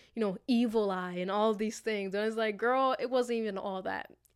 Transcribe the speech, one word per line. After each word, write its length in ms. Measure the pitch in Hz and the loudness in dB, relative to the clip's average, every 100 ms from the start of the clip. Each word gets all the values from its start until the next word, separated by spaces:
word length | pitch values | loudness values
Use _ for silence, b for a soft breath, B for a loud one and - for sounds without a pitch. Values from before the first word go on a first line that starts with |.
| B | B
you 60 | 226 | -2
know, 160 | 208 180 - | -2 0 2
evil 440 | 233 240 220 202 | 2 4 2 2
eye 260 | 185 180 180 | 0 -4 -4
and 120 | 185 | -2
all 240 | 208 220 | 2 2
these 260 | 208 220 - | 2 -2 -4
things. 340 | 226 208 196 | -4 -4 -2
And 120 | 202 220 | -2 -2
it's 100 | 226 | 0
like, 220 | 220 196 | -2 0
girl, 360 | 240 262 262 254 | 2 4 2 2
it 100 | 240 | 0
wasn't 300 | 254 240 233 | 0 0 0
even 180 | 220 196 | -2 -4
all 240 | 202 190 | -4 -4
that. 280 | 190 190 - - _ | -4 -6 -8 -16 _